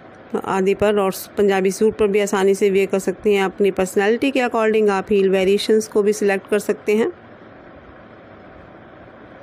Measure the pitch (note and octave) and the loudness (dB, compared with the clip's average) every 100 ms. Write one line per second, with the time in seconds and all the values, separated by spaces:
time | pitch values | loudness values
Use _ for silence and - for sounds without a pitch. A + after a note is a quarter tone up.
0 | - - - - - F#3+ F#3+ F#3+ G3+ G#3 | -20 -20 -10 -8 -4 -2 0 0 0 2
1 | F#3+ - - - G3+ F#3+ F#3+ F#3 A3 G#3+ | -2 -4 -10 -2 0 2 0 0 -2 0
2 | G#3 G3+ G3+ G3+ G3 G3 G#3 F#3+ F#3+ F#3+ | 0 0 0 0 0 2 2 2 0 -2
3 | G3 F#3 G#3+ G3+ F#3+ - G3 F#3 F#3 G#3 | -4 -4 0 0 0 0 -2 0 -2 0
4 | G3+ A#3 C#4 C4+ A#3+ A#3 A3 A3 G#3 F#3+ | 0 0 0 0 -2 0 0 2 2 0
5 | F#3+ G3+ F#3+ F#3+ F#3+ G3+ - A3 G#3+ A3 | 0 0 2 2 2 0 2 0 0 0
6 | G3+ G#3 G3+ G3 - G#3 G3+ G#3 - G#3+ | 0 0 0 -2 -2 -4 -2 -4 0 0
7 | D#4+ - - - - - - - - - | 0 -6 -20 -20 -20 -20 -20 -20 -20 -20
8 | - - - - - - - - - - | -20 -20 -20 -20 -20 -20 -20 -20 -20 -20
9 | - - - - | -20 -20 -20 -20